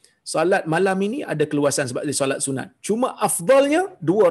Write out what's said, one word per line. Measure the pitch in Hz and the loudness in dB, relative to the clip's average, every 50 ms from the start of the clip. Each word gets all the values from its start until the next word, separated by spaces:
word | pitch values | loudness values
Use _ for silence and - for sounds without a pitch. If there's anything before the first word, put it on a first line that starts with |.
| _ _ _ _ | _ _ _ _
salat | - - - 165 160 175 196 185 - 160 | -14 -8 -2 0 0 2 2 0 0 0
malam | 156 170 185 196 190 190 | -2 0 0 0 0 0
ini | 196 202 226 285 - | -2 -4 -4 -6 -6
ada | - 160 151 147 147 | -6 -4 -2 -2 -2
keluasan | - 147 143 143 131 - 143 123 | 0 0 0 0 0 0 -4 -4
sebab | 113 - - | -4 -6 -6
dia | 151 131 | -4 -4
salat | - 143 135 135 - - | -2 -2 -2 -2 -4 -4
sunat. | - 135 127 127 - _ _ - | -6 -6 -6 -8 -10 _ _ -6
Cuma | - 202 226 254 240 - - | -4 -2 0 -2 -2 -2 -2
afdalnya | 214 196 - - 170 175 262 269 277 277 294 330 370 392 - - | -4 -2 -2 -2 2 4 4 6 6 4 2 0 0 -2 -6 -8
dua | 175 147 180 214 208 170 | -2 0 2 4 4 4